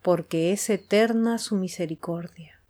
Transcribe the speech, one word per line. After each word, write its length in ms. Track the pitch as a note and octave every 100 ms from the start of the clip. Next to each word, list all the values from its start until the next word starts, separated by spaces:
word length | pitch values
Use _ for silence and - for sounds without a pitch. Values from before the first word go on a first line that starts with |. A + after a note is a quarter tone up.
porque 520 | - F3 E3 E3 E3
es 180 | G3+ -
eterna 680 | G3+ - G3+ A3+ A3+ A3+ A#3
su 180 | - G3+
misericordia. 1040 | F#3 - E3+ D#3+ - E3+ E3+ - D#3+ - _